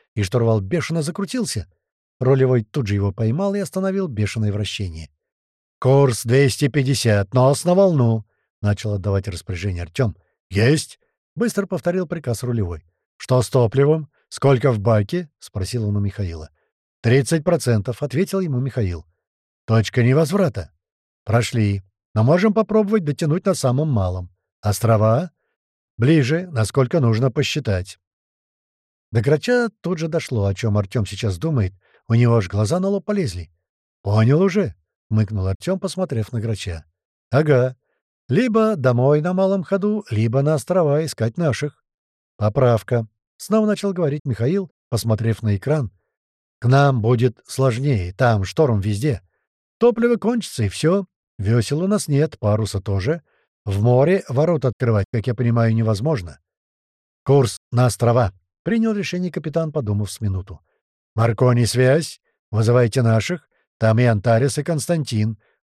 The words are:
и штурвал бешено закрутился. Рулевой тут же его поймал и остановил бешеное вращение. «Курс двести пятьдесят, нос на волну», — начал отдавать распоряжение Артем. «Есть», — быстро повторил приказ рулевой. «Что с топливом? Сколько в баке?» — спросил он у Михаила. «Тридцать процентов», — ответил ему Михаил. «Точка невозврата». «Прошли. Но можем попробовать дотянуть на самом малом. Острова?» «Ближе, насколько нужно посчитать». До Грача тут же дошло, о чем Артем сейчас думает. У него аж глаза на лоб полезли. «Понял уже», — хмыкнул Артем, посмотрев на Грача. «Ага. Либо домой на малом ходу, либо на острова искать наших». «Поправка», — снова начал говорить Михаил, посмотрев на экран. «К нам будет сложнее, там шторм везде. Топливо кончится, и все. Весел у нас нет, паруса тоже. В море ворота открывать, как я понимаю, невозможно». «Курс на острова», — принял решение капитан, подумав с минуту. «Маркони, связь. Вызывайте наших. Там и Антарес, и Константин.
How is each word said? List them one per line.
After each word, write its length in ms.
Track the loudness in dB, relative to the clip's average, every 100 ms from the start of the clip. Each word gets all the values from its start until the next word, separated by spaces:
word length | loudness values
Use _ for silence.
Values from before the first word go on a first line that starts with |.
| _ -6
и 80 |
штурвал 380 | -2 0 2 0
бешено 400 | 0 -4 -2 -4
закрутился. 680 | -4 -6 -6 -4 -4 -6 -10 _ _ _ _ _
Рулевой 440 | 2 2 4 2
тут 240 | -2 -4 -2
же 80 | 0
его 180 | 0
поймал 420 | -2 -2 0 -2 -4
и 40 |
остановил 480 | -6 -4 -4 -2 -4
бешеное 440 | -4 -4 -2 -2
вращение. 580 | -2 -6 -6 -8 -10 -16 _ _ _ _ _ _ _
«Курс 460 | 2 4 4 0 0
двести 420 | 2 2 0 -2
пятьдесят, 680 | 0 0 0 2 2 2
нос 300 | 2 4 2
на 100 | 2
волну», — 520 | 4 4 4 2 0 -4 _ _ _
начал 320 | -2 -2 -2
отдавать 360 | -4 -2 -2 -2
распоряжение 540 | -10 -10 -6 -6 -6
Артем. 340 | -6 -2 -2 -4 _ _ _
«Есть», — 500 | 0 2 2 -2 -16 _ _ _ -4
быстро 300 | -2 -2 -4
повторил 420 | -4 -2 -2 -4
приказ 360 | -6 -6 -4
рулевой. 400 | -4 -4 -4 -8 -14 _ _ _
«Что 260 | 0 0
с 80 | 2
топливом? 600 | 2 2 2 2 2 -4 _ _
Сколько 460 | 0 2 4 2
в 60 | 0
баке?» — 500 | 2 2 0 -4 -8 _
спросил 480 | -12 -8 -6 -4 -2
он 80 | -2
у 60 |
Михаила. 480 | -4 -4 -6 -8 -14 _ _ _ _ _
«Тридцать 440 | 2 2 2 -2 0
процентов», — 580 | 0 2 0 -2 -6
ответил 380 | -4 -2 -2 -2
ему 180 | -4 -4
Михаил. 460 | -4 -2 -4 -4 -12 _ _ _ _ _ 0
«Точка 380 | 0 2 0
невозврата». 680 | 2 2 2 0 0 -2 -12 _ _ _ _ _
«Прошли. 600 | -2 0 0 0 0 -2 -8 _ _
Но 100 | 0
можем 300 | 2 4 2
попробовать 520 | 0 0 0 2 0 -2
дотянуть 400 | -2 -2 0 -2
на 80 |
самом 360 | -2 0 0 0
малом. 400 | 0 -2 -4 -10 _ _ _
Острова?» 720 | -4 0 2 4 4 2 -2 -10 _ _ _ _ _ 0
«Ближе, 520 | 4 4 4 0 -2
насколько 480 | -4 0 0 2 2
нужно 320 | 2 2 0
посчитать». 640 | 0 -2 -2 -2 -4 -4 -16 _ _ _ _ _ _ _ _ _ _ _
До 100 | -2
Грача 480 | 0 0 0 0 -2 -6
тут 180 | -8 -6
же 100 | -4
дошло, 360 | -4 -4 -2 -2
о 80 |
чем 240 | -2 -2 -2
Артем 280 | -2 -4 -4
сейчас 320 | -4 -6 -4
думает. 360 | -2 -2 -2 -6 _ _ 0
У 60 | 2
него 220 | 4 2
аж 120 | 0
глаза 300 | -2 0 0
на 80 | 0
лоб 180 | -2 -2
полезли. 460 | -4 -4 -8 -14 _ _ _ _ _
«Понял 400 | 0 2 4 4
уже», — 320 | 2 0 -2 -8 _ _ _
хмыкнул 360 | -2 0 -2 -4
Артем, 340 | -4 -4 -4
посмотрев 520 | -4 -6 -4 -4 -4
на 100 | -6
Грача. 440 | -6 -6 -8 -10 -14 _ _ _ _
«Ага. 460 | 0 4 2 2 -4 _ _ _ _ -2
Либо 480 | 0 2 2 0 0
домой 460 | 0 2 2 2
на 120 | 0
малом 300 | 0 0 -2
ходу, 400 | -2 -2 0 -4 -4
либо 320 | -2 0 0
на 140 | 0 -2
острова 500 | 0 0 2 0 -2
искать 320 | -4 -4 -2
наших». 460 | -2 -2 -6 -10 _ _ _ _ _ -4
«Поправка», — 720 | -2 2 2 2 0 -4 -4 _ _ _
снова 300 | -2 0 2
начал 260 | 0 -4
говорить 280 | -2 -2 -2 -4
Михаил, 460 | -2 -2 -2 -6 _ _
посмотрев 540 | -4 -2 0 0 -2
на 120 | -2 -2
экран. 360 | 0 -2 -2 -10 _ _ _ _ _ _
«К 80 | 2
нам 340 | 4 4 2
будет 380 | 2 2 0 -2 -10
сложнее, 640 | -2 0 0 -2 -2 -4
там 300 | 0 2 2
шторм 360 | -2 0 0 2
везде. 420 | -2 -2 -4 -4 -10 _ _ _ _ _
Топливо 380 | 0 2 0 0
кончится, 480 | -2 -4 -6 -4
и 60 | -4
все. 360 | 0 0 0 -4 _ _ -6
Весел 460 | 0 0 0 -2
у 40 | -2
нас 200 | -2 0
нет, 320 | 0 0 -2
паруса 420 | -2 0 -2 -6
тоже. 400 | -4 -2 -2 -6 -8 _ _ _ -6
В 180 | 0
море 400 | 2 4 4 0 0
ворота 420 | -2 0 0 -2
открывать, 360 | -2 0 0 0
как 160 | -4 -4
я 80 | -2
понимаю, 400 | 0 2 2 2
невозможно». 640 | 0 0 -2 -4 -6 -18 _ _ _ _ _ _ _ _
«Курс 360 | 2 4 4 -2 _
на 140 | 0 0
острова», — 480 | 2 2 2 0 -4 _ _
принял 300 | -2 0 0
решение 380 | -2 -4 -6 -6
капитан, 400 | -6 -4 -4 -2
подумав 400 | -4 -2 -2 -4
с 100 | -4
минуту. 380 | -4 -4 -8 -16 _ _ _ _ _ -2
«Маркони, 500 | 0 2 2 4 2
связь. 560 | 2 2 2 -2 -12 _ _ _
Вызывайте 500 | 0 2 4 2 2
наших. 480 | 2 2 0 -8 -10 _ _ _
Там 220 | 2 4
и 40 |
Антарес, 540 | 2 2 2 2 2 -2
и 60 |
Константин. 760 | -4 -4 -2 -2 -2 -2 -2 -4 _ _